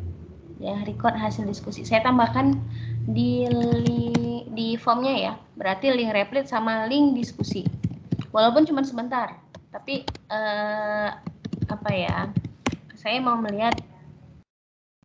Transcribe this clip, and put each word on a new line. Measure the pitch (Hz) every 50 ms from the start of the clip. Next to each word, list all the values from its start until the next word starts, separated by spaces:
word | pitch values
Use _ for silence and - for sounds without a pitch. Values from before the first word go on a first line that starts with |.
| 90 87 - - - - - - - - - -
Ya, | - 185 202 208 208
record | 208 202 - - 233 226 220
hasil | 220 214 214 - 214 202
diskusi. | 202 - - - 202 -
Saya | - - 226 220 226
tambahkan | 254 254 247 233 233 - 254 269 269 277 - - - - - - - - - - -
di | 220 233 240 247 247 247 247 240
li-, | 240 240 240 240 240 233 240 240 240 233 233 240 233 233 233 240 240 240 - - 226
di | 226 226 226 226 233
formnya | - 262 233 240 254 269 269 220
ya, | 190 196 220 - - - - -
berarti | - 185 196 190 - 269
link | 262 247 233 226 214
Replit | 202 202 202 247 277 269
sama | - 254 226 226 226 220 220 220
link | 226 262 294 294 285 262 240
diskusi. | 233 - - - - - - 196 - - - - - - - - - - - - - -
Walaupun | - 214 220 233 233 302 311 311
cuma | 302 269 277
sebentar, | 269 - 226 233 247 262 247 226 180 170 - - _ - - - _ -
tapi, | 208 - - 277 254 254 - - - - -
eh, | 214 214 214 214 208 208 208 208 214 214 214 208 208 208 208 208 - - - - - - - - - - - - 208
apa | 208 - 208
ya, | 202 185 175 175 170 175 180 208 202 - - - - - - - - - - - -
saya | - - 214 226 254
mau | 262 247 240 233
melihat | 226 214 202 202 220 233 - - - - - - - - - - - - - - - _ _ _ _ _ _ _ _ _ _ _ _